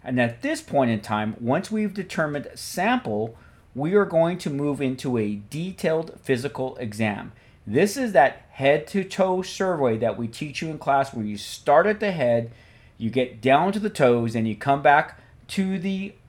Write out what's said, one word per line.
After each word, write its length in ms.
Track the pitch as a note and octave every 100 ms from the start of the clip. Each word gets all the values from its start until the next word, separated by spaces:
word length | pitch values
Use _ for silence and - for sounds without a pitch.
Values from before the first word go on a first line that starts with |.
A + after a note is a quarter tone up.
And 180 | C3 B2+
at 220 | A#2 A#2
this 180 | - D#4+
point 300 | - C#3+ B2
in 100 | A2
time, 360 | - G#2+ G#2+ G#2+
once 320 | A#2 D3+ F#3+
we've 240 | G#3+ G#3+
determined 540 | F#3+ F3+ - D3+ D3 -
sample, 840 | - - - G3+ B3+ - G#2+ A2 A2+ - - _
we 200 | B2 D#3
are 100 | G3+
going 340 | G3 E3 E3 F3
to 120 | E3+
move 300 | C#3 D3 C3+
into 380 | C3+ B2+ C#3+ A#2+
a 220 | G#2 G#2 G#2
detailed 680 | D3 F3+ F#3 F3 D#3+ E3 -
physical 540 | - B2+ C#3 - C3 -
exam. 560 | A#2+ G#2 A2 G2 - - - _ -
This 300 | A2+ G3+ C#4
is 160 | B3
that 340 | F3+ C3+ - -
head-to-toe 920 | - C3+ C#3+ - G3+ F#3+ - F#3+ F#3
survey 560 | F3+ - F#3+ E3+ B2+ A2
that 180 | A2+ G#2
we 100 | A2+
teach 360 | - D3+ -
you 80 | D#3+
in 80 | D3+
class 340 | - C#3 C3+
where 140 | A#2+ G#2
you 100 | G#2
start 500 | - - - C#3+ G3
at 140 | G#3
the 120 | G#3
head, 380 | F3 B2 A#2 A#2 - - - - _
you 140 | A2+
get 320 | B2 B2+ A2+
down 300 | B2 C#3 F#3
to 60 | G3+
the 120 | G#3
toes, 440 | - B2+ A#2+ A#2
and 140 | A2+ A2
you 80 | G#2
come 260 | C#3 C#3
back 380 | C#3+ C#3+ D#3 - - - -
to 300 | - F#3+ F#3+
the 360 | F#3+ F#3+ G3 -